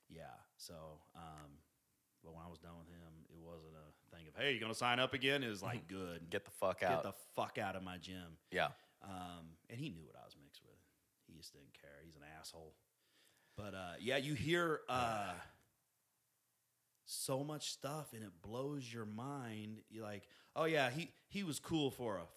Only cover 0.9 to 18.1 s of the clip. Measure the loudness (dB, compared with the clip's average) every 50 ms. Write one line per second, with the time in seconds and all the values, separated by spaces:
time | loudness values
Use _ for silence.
0.9 | -12 -14 -16 -18 -14 -12 -12 -10 -10 -12 -12 -14 -16 -18 -20 _ _ _ _ _
1.9 | _ _ _ _ _ _ -14 -12 -12 -10 -10 -10 -12 -12 -12 -12 -12 -12 -12 -14
2.9 | -14 -14 -14 -14 -14 -16 -16 -16 -16 -14 -12 -10 -10 -10 -12 -12 -14 -14 -16 -18
3.9 | -20 -20 _ -18 -16 -14 -14 -10 -4 0 2 2 2 2 0 -2 0 2 4 6
4.9 | 6 6 6 4 4 4 4 6 6 6 4 2 0 0 0 0 -2 -2 -2 -4
5.9 | -4 -4 -2 -2 -4 -6 -4 -2 -2 -2 -2 -4 0 4 4 4 6 6 6 6
6.9 | 6 6 4 2 -2 -6 -10 -4 0 0 0 2 2 0 0 2 0 0 -2 -4
7.9 | -6 -6 -6 -6 -6 -6 -8 -10 -12 -16 _ 0 4 4 4 4 4 -2 -14 -20
8.9 | _ _ -10 -8 -6 -6 -6 -6 -8 -10 -12 -12 -14 -16 _ -10 -6 -4 -4 -4
9.9 | -6 -8 -10 -14 -14 -16 -16 -16 -18 -20 -20 -20 -20 -20 -20 -20 -20 -20 -20 _
10.9 | _ _ _ _ _ _ _ -18 -16 -14 -14 -14 -14 -16 -18 -20 -20 -18 -18 -16
11.9 | -16 -16 -16 -16 -16 -16 -14 -14 -12 -12 -12 -10 -10 -10 -12 -14 -16 _ _ _
12.9 | _ _ _ _ _ _ -20 -20 _ _ _ _ _ -8 -6 -6 -4 -4 -4 -4
13.9 | -4 -2 2 4 4 4 4 2 2 2 4 6 6 6 6 6 4 2 2 2
14.9 | 4 4 6 4 4 2 2 0 -2 -4 -8 -12 -14 -20 _ _ _ _ _ _
15.9 | _ _ _ _ _ _ _ _ _ _ _ _ _ _ _ _ _ _ _ _
16.9 | _ _ _ -8 -4 -2 0 2 2 2 2 0 -2 -2 -2 -4 -4 -2 -4 -4
17.9 | -2 -4 -4 -6